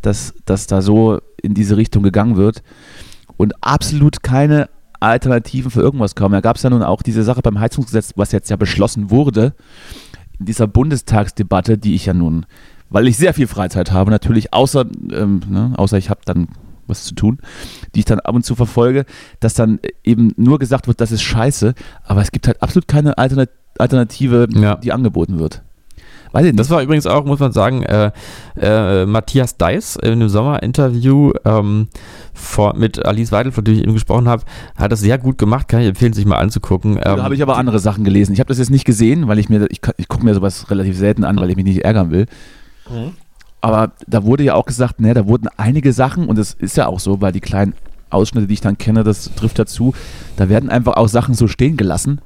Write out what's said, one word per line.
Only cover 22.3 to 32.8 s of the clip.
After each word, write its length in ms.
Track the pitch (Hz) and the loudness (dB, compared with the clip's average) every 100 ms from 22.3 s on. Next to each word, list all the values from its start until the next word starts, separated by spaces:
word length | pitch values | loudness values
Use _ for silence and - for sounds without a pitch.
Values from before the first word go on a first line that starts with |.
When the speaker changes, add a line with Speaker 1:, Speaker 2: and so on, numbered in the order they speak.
Speaker 1:
gibt 160 | - 120 | 0 -2
halt 140 | - | 0
absolut 240 | - 185 - | 0 0 2
keine 300 | 147 147 - | 2 2 0
Alternat-, 340 | 131 135 131 _ _ - | 0 2 -2 _ _ -2
Alternative, 680 | 120 127 117 - 135 120 120 | 2 2 0 -2 2 4 4
Speaker 2:
Ja. 220 | 113 104 104 | 4 2 0
Speaker 1:
die 160 | 117 | -4
angeboten 460 | 120 120 85 82 87 | -2 -2 -2 -4 -2
wird. 220 | 80 - - - - - - - - | -4 -6 -20 -20 -20 -20 -20 -20 -4
Weiß 140 | - 170 | 2 4
ich 60 | |
nicht. 80 | 110 | 4
Speaker 2:
Das 100 | 135 | 2
war 120 | 165 | 0
übrigens 240 | 131 156 90 | 2 0 2
auch, 180 | 131 139 | 0 0
muss 140 | 139 | 0
man 120 | 135 | 0
sagen, 300 | 113 104 131 | 2 0 0
äh, 280 | - 107 104 - - - - - | 0 0 0 -2 -18 -20 -18 -4
äh, 460 | - 110 98 95 95 | 0 2 2 0 2
Matthias 500 | 110 - 135 123 - | -2 0 0 0 0
Deiß 380 | 85 143 - - | 0 0 -6 -4
in 140 | - | -2
einem 160 | 117 113 | 2 2
Sommerinterview, 1000 | 101 131 147 - 127 135 120 127 139 143 - 107 | 2 0 -2 -2 0 0 2 2 4 4 2 0
ähm, 420 | 110 104 104 110 - - - - | 0 2 0 -2 -8 -20 -20 -20
vor, 420 | - - - 104 | -16 -6 0 0
mit 280 | - | 0